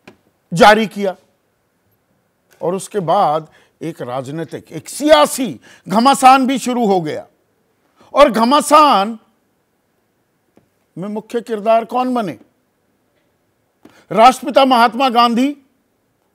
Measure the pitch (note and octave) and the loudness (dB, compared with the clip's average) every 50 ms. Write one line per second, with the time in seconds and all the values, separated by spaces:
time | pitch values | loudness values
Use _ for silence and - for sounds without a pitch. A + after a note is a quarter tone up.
0 | _ - - _ _ _ _ _ _ _ - E3 A3+ G#3 G#3+ G#3+ A3+ F#3+ - G3+ | _ -20 -20 _ _ _ _ _ _ _ 0 4 6 6 6 4 2 -4 -6 -6
1 | G3+ F#3+ F3+ - _ _ _ _ _ _ _ _ _ _ _ _ _ _ _ _ | -6 -6 -8 -8 _ _ _ _ _ _ _ _ _ _ _ _ _ _ _ _
2 | _ _ _ _ _ _ _ _ _ _ _ - - D#3 F3+ F#3+ F3+ - - G#3+ | _ _ _ _ _ _ _ _ _ _ _ -10 -8 -6 -6 -6 -8 -10 -8 -8
3 | F3+ D3+ E3+ G3+ G3 D#3+ D3 D#3+ D#3 - _ _ _ _ _ - - D#3+ E3 - | -4 -2 0 0 0 0 -2 -4 -6 -10 _ _ _ _ _ -14 -12 -12 -12 -12
4 | D#3 A#2+ B2 C3+ C3+ A#2+ C#3+ E3 E3 - - C3+ - - - D#3+ - - - - | -12 -10 -10 -10 -10 -10 -10 -12 -12 -12 -14 -16 -16 -16 -16 -16 -16 -14 -10 -4
5 | C4+ D4+ D#4 D4+ D4 B3 - - C#4 A3 C3+ G#2 _ _ _ _ _ - E3+ G#3 | 2 4 4 4 4 2 -2 -6 -8 -8 -8 -12 _ _ _ _ _ -6 -2 0
6 | A#3 C4+ C#4 - - B3+ C4 C4+ C4 A#3 C#4 B3 - B3 B3 B3 A#3+ G3+ G3 F#3+ | 2 2 2 4 4 4 4 4 4 0 -4 -4 -4 -6 -4 -2 -2 0 0 -2
7 | E3 D3+ C3 G#2+ F2+ _ _ _ _ _ _ _ _ _ _ _ _ _ _ _ | -2 -4 -8 -10 -12 _ _ _ _ _ _ _ _ _ _ _ _ _ _ _
8 | _ _ - - C#4+ D4 G#3+ A3+ A3+ A#3 C#4 D4 - - D4 D4+ D4+ C#4+ B3 G3 | _ _ 0 2 2 2 2 0 0 0 0 0 2 2 4 4 4 4 4 2
9 | G3 G#3+ A#3 A3 _ _ _ _ _ _ _ _ _ _ _ _ _ _ _ _ | 0 -2 -6 -12 _ _ _ _ _ _ _ _ _ _ _ _ _ _ _ _
10 | _ _ _ _ _ _ _ _ _ _ _ _ _ _ _ _ _ _ _ - | _ _ _ _ _ _ _ _ _ _ _ _ _ _ _ _ _ _ _ -14
11 | F3 G#3 G#3 G#3+ G3+ - - A#3+ A3+ - A3+ G#3 G3 A3+ A3+ A3+ A3+ - - B3 | -12 -12 -12 -12 -12 -10 -10 -10 -8 -8 -10 -6 -2 0 0 0 0 -2 -4 -4
12 | B3+ B3+ B3+ B3 A3 F3 B2+ G#2 _ _ _ _ _ _ _ _ _ _ _ _ | -4 -2 -4 -4 -4 -6 -8 -12 _ _ _ _ _ _ _ _ _ _ _ _
13 | _ _ _ _ _ _ _ _ _ _ _ _ _ _ _ _ _ _ _ _ | _ _ _ _ _ _ _ _ _ _ _ _ _ _ _ _ _ _ _ _
14 | _ - D#3+ F#3+ A3 B3+ B3 - - D4+ A#3 C#4+ C4+ C4 C4 A#3 A3+ B3 A3 A3+ | _ -6 0 4 4 4 4 2 -4 -4 0 2 2 2 4 2 2 0 0 0
15 | C4+ C4 A3 A#3+ A#3+ A#3+ A#3 A3 B3+ C#4+ D4 - _ _ _ _ _ _ _ _ | -2 -2 2 2 2 2 2 0 -2 -4 -4 -8 _ _ _ _ _ _ _ _
16 | _ _ _ _ _ _ _ | _ _ _ _ _ _ _